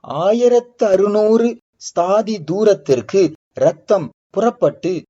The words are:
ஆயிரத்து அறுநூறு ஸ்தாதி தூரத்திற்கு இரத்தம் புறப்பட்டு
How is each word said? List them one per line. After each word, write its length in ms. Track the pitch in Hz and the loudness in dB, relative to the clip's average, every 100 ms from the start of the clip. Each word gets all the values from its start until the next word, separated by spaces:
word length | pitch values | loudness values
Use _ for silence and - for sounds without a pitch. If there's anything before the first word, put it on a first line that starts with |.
ஆயிரத்து 840 | - 135 180 233 240 240 240 _ 214 | -10 -4 -2 2 2 2 -2 _ 0
அறுநூறு 720 | 185 202 208 214 226 233 233 _ _ | 2 2 2 2 2 0 -4 _ _
ஸ்தாதி 680 | - - 175 202 208 214 | -10 -4 0 0 -2 -8
தூரத்திற்கு 880 | 151 185 214 190 - 127 113 196 165 - _ - | -6 0 2 2 0 -2 0 0 0 -2 _ -2
இரத்தம் 560 | 139 170 - 202 139 _ _ | -2 -2 -2 -2 -2 _ _
புறப்பட்டு 760 | - 226 233 156 120 170 175 - | -2 -2 0 -4 -2 -6 -6 -10